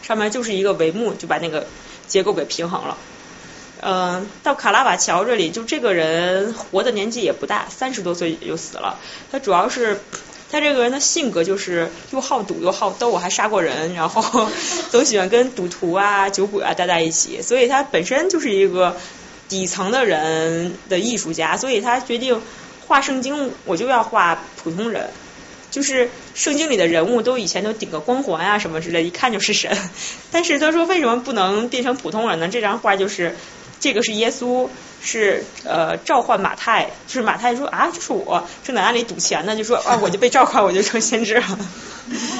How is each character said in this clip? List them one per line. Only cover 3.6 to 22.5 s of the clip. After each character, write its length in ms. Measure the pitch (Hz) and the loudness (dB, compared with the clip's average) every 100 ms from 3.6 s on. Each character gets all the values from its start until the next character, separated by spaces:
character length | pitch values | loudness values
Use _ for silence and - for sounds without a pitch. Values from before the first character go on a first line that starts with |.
| - - | -20 -8
嗯， 460 | - 185 180 180 208 - | -2 0 0 -2 -6 -4
到 120 | 302 | -2
卡 160 | 277 233 | 0 2
拉 120 | 220 | 4
瓦 160 | 254 180 | 4 2
乔 260 | - 170 | 2 2
这 100 | 220 | 2
里， 160 | 226 160 | 2 0
就 140 | 190 | -2
这 160 | 226 311 | -4 -2
个 140 | 233 | 2
人 580 | 175 160 165 180 190 208 | 2 2 2 2 2 0
活 300 | 226 - 190 | -4 -2 0
的 80 | - | 0
年 200 | 208 208 | 0 -2
纪 120 | 240 | 0
也 100 | 175 | -2
不 140 | 131 139 | -2 -2
大， 200 | 208 - | -2 -4
三 200 | - 262 | -6 -6
十 80 | 233 | -4
多 120 | 180 | -4
岁 200 | 175 170 | -2 -2
就 200 | 160 147 | -4 -6
死 220 | 160 - - | -8 -8 -6
了。 220 | 98 - - - - | -6 -6 -12 -16 -8
他 60 | 269 | -6
主 120 | 262 | 2
要 200 | 180 226 | 2 2
是， 280 | 254 226 202 - - - - - | 0 -2 -2 -6 -16 -16 -20 -6
他 80 | 302 | 0
这 140 | 294 | 2
个 80 | 262 | 2
人 100 | 240 | 2
的 80 | 277 | 2
性 300 | - 339 262 | 0 0 0
格 120 | 170 | 0
就 140 | 170 196 | 0 0
是 340 | 185 170 165 - - | -2 -2 -2 -6 -6
又 100 | 269 | -6
好 220 | - 262 | -2 -2
赌 200 | 185 165 | -2 -2
又 80 | 170 | -2
好 200 | 190 208 | 0 -2
斗， 260 | 190 240 180 | 0 0 0
还 140 | 185 | 0
杀 180 | 220 214 | 0 2
过 140 | 208 | 2
人， 320 | 160 131 160 | 0 0 -4
然 120 | 175 165 | -2 0
后 400 | - - 247 220 - - | 0 2 2 0 -2 -4
<laughs> 240 | - - | -4 2
总 100 | 240 277 | 4 4
喜 120 | 208 | 2
欢 80 | 185 | 4
跟 220 | 233 254 | 4 4
赌 160 | 247 175 | 0 -4
徒 260 | - 175 | -2 0
啊、 340 | 185 202 202 196 | 2 2 2 2
酒 180 | 196 196 | 0 0
鬼 160 | 202 | 0
啊 120 | - | -2
待 120 | 175 180 | 0 2
在 140 | 170 | 2
一 100 | 165 | 2
起， 300 | 160 - - | 0 -2 -4
所 180 | - 247 | 0 4
以 80 | 247 | 4
他 160 | 277 | 4
本 220 | 285 170 | 2 0
身 240 | 185 262 370 | 2 2 2
就 100 | 339 | 0
是 140 | 269 | 2
一 160 | 196 196 | 4 4
个 260 | 180 180 - - - - - - | 4 2 2 -10 -16 -20 -20 -8
底 180 | 190 180 | -4 -2
层 240 | 180 190 | -2 0
的 140 | 254 | 2
人 680 | 226 160 160 160 165 165 175 180 - | 2 2 2 0 0 0 -4 -6 -4
的 80 | 180 | -2
艺 180 | 226 226 | 0 -2
术 160 | 160 | -4
家， 240 | 160 156 185 | -2 0 0
所 140 | 254 | 0
以 100 | 226 | 0
他 180 | 240 254 | 2 0
决 200 | 254 233 | 0 -4
定 240 | 262 226 - | 0 -2 -2